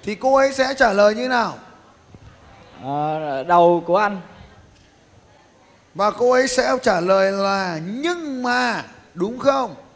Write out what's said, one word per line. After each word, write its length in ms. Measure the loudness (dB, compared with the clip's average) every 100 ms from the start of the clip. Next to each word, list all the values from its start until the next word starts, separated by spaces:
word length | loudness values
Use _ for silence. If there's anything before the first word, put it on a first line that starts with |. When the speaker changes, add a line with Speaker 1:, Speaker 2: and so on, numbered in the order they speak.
Speaker 1:
Thì 120 | -8 -4
cô 200 | 2 2
ấy 180 | 2
sẽ 200 | 0 -2 2
trả 160 | 2
lời 220 | 4 4 2
như 120 | -2
nào? 300 | -2 -2 -6 -18 -20 -20 _ _ -20 -20 -20 -20 -20 -20 -16
Speaker 2:
Ờ, 600 | -8 -6 -4 -4 -6 -6
đầu 400 | 2 6 6 4 2
của 100 | 0
anh. 240 | 0 -4 -14 -20 -20 -20 -20 _ _ _ _ _ _ _ _ _ _ _ _ -2
Speaker 1:
Và 160 | -2
cô 200 | 2 2
ấy 160 | 2 2
sẽ 280 | 0 0 0
trả 160 | 0 0
lời 300 | 2 2 2
là 480 | 0 -2 -2 -4 -6 -8
"Nhưng 580 | -6 -4 -4 -6 -6
mà", 400 | -2 -2 -2 -4 -8 -18 -20
đúng 260 | -6 -6 0
không? 360 | 0 0 -4 -10 -20